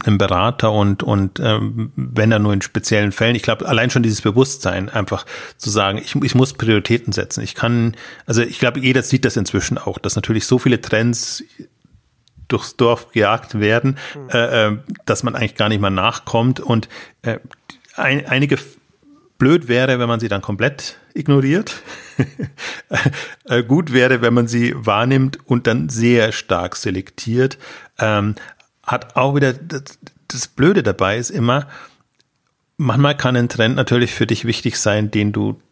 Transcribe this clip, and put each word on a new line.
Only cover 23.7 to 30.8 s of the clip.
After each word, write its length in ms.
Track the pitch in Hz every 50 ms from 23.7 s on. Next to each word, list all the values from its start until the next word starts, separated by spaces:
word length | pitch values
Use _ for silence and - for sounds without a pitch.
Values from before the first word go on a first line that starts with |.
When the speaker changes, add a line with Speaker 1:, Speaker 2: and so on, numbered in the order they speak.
| 135 175 175 147
Speaker 1:
wäre, 300 | 120 127 123 127 131 117
wenn 120 | 117 117 120
man 140 | 123 117 113
sie 260 | 117 120 120 120 -
wahrnimmt 640 | 135 110 107 101 104 117 127 135 135 131 131 139 - -
und 220 | - 127 123 -
dann 220 | 117 113 127 156 147
sehr 440 | 123 110 117 120 123 117 107 113
stark 440 | - - - - 92 87 90 90 -
selektiert. 800 | - - 107 92 95 - - _ - - 117 117 123 131 135 - - - - - - - - _ -
Ähm, 360 | 113 110 107 104 101 107 104 - - - - _ _ _ _ _ _
hat 320 | - 123 - - - -
auch 180 | 139 127 139 139
wieder, 180 | 143 143 135
das, 300 | 127 139 160 165 156 - 143 - - _ - - _ _ _ -
das 200 | - 123 - -
Blöde 340 | _ - 131 175 208 196